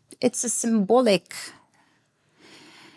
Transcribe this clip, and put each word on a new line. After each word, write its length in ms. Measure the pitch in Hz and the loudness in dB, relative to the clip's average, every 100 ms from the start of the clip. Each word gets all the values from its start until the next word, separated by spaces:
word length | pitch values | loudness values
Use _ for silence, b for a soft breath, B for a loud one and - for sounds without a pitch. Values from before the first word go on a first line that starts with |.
| _ - | _ -4
it's 240 | 254 - 247 | -4 -2 -6
a 40 | |
symbolic, 840 | - 233 226 190 233 247 190 - - - - _ _ _ _ _ _ _ b b b b b b | -4 0 0 2 2 4 2 0 -16 -16 -18 _ _ _ _ _ _ _ b b b b b b